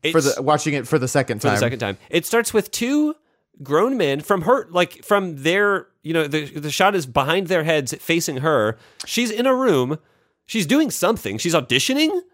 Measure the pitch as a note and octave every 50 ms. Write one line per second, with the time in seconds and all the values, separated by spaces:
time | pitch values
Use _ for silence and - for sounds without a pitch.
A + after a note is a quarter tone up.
0 | - D#3 E3 E3 C#3 C#3+ - - C3+ C#3+ D3+ D3 - D#3 D3 C#3+ A#2 - D#3+ D3+
1 | B2 B2 - D3 B2+ - A#2 G#2 - - G#2 G#2 A#2 A#2+ C3 A2+ A#2 G2+ G2 -
2 | - - - E3+ E3 - - A#3 A#3 - - A3 F#3 - - - A#3 B3 C#4 D4+
3 | D4+ D4+ D#4 _ _ _ _ _ _ _ _ _ C#3+ C3 C#3+ D#3 G3+ B3+ C4+ A#3+
4 | F3+ C#3 C#3 D3 D3+ - G3+ F#3+ D#3 F3+ B3+ C#4 - - E3+ F3+ F3 - - -
5 | - - G#3 G3+ G3 F3+ D#3+ C#3 C3+ D#3 F3 G3 G#3 G3+ G3 F#3 - _ _ _
6 | _ D3+ E3 E3 D#3 D3 C#3 D#3 D3+ C3+ - D#3 C#3+ D3+ C#3 - F#3 G3 G#3 F#3
7 | D3 C3 A#2 D3 C3+ C#3 E3 F#3+ G3 E3 F#3 E3+ D#3 E3 D#3+ D3+ C3+ B2 - C3+
8 | - - E3+ E3+ D#3+ - D3 C3 C#3 D#3+ D#3 B2+ G#2+ G#2+ A2+ - - - _ _
9 | - - - A#3 A#3+ A3+ G#3+ G#3 B3 C4+ C4 B3+ C4 B3 F3 C3+ B2 B2+ D3+ D#3
10 | _ _ _ _ _ _ _ _ _ - - A3 F#3 C#3+ A#3+ D4 D#4+ B3+ - -
11 | - F#3 A3+ - - G#2 G2 A2+ - E3+ D#3+ D#3+ C3 - D#3 - - - C4 C#4+
12 | D#4 D#4+ G4+ F4+ F4+ _